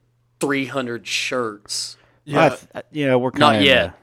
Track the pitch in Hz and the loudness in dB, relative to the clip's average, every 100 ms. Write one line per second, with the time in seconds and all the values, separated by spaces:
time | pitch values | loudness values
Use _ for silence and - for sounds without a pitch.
0 | _ _ _ - 143 139 127 135 123 117 | _ _ _ -6 -2 -2 -4 -6 -6 -8
1 | 95 - - 131 113 104 - - - - | -6 -6 -4 -4 -6 -8 -10 -10 -10 -14
2 | _ _ - 147 156 - - - - 151 | _ _ -4 2 2 0 -14 -16 -12 -4
3 | 139 127 127 143 151 110 139 123 95 - | 0 2 0 2 4 4 4 4 2 -8